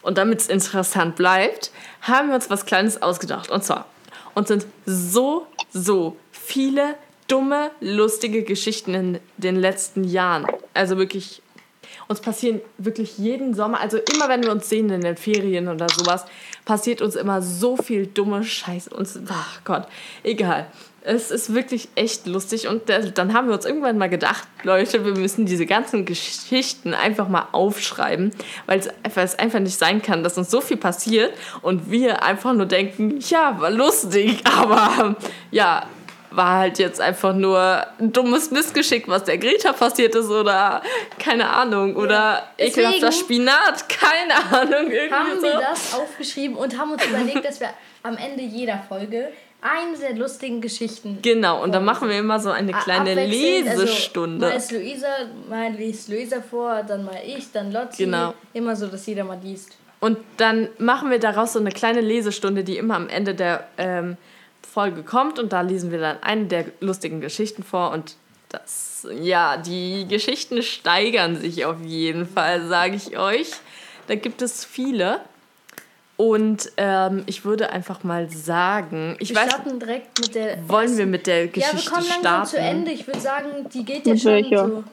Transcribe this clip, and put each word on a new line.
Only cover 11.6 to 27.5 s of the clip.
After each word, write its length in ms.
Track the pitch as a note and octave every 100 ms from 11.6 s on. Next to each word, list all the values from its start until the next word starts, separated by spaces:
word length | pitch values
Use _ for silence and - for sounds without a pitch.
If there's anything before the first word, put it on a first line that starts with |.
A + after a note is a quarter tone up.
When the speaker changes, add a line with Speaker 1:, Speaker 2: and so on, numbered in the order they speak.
| _ _ - - -
Speaker 1:
uns 120 | G#3
passieren 400 | - G#3+ B3 A3 - -
wirklich 380 | G3+ A3 A3 -
jeden 380 | G#3 B3+ C4+
Sommer, 260 | G#3 G#3 A#3
also 160 | G#3 A3 A3
immer 140 | D4+ C#4+
wenn 140 | B3+
wir 100 | A#3
uns 160 | G#3+ -
sehen 220 | A3 A3
in 100 | F#3
den 160 | F3 E3+
Ferien 520 | - G#3+ G3 F3+ F3+
oder 200 | E3 E3+
sowas, 380 | E3 F3 F3+ - - - - -
passiert 340 | G#3+ A3+ A#3
uns 140 | G#3+ -
immer 240 | G3+ G3
so 360 | F3+ F3 A#3+ B3+
viel 300 | B3 G#3+ G3
dumme 380 | G3+ G3+ G3+
Scheiße. 460 | A3 - - F3+ -
Uns, 280 | - F#3+ - G3
ach 300 | F3 - -
Gott, 200 | - D#3 - - - -
egal. 420 | - A3+ F#3+ D3+ D#3 - - _
Es 280 | - A3+ A3+
ist 200 | A#3 -
wirklich 360 | A3+ B3+ A#3+ - -
echt 320 | A3+ - -
lustig 400 | F#3 F#3+ A3 A#2
und 200 | A3+ A3
da-, 120 | G3+
dann 320 | G#3 F#3+ F#3
haben 140 | A3+ B3+
wir 60 |
uns 100 | G3+
irgendwann 340 | - D4+ C4+ A3
mal 100 | F#3
gedacht, 380 | F3 C#3+ - - -
Leute, 420 | F#3 F#3+ G3+ A#3
wir 120 | G3+ G3
müssen 300 | F#3+ G3 G3+
diese 200 | F3 E3
ganzen 380 | G3+ - A3
Geschichten 920 | F3+ F3 - - - B3+ C4 - -
einfach 340 | E3 F#3+ G#3+ G3
mal 200 | F#3 -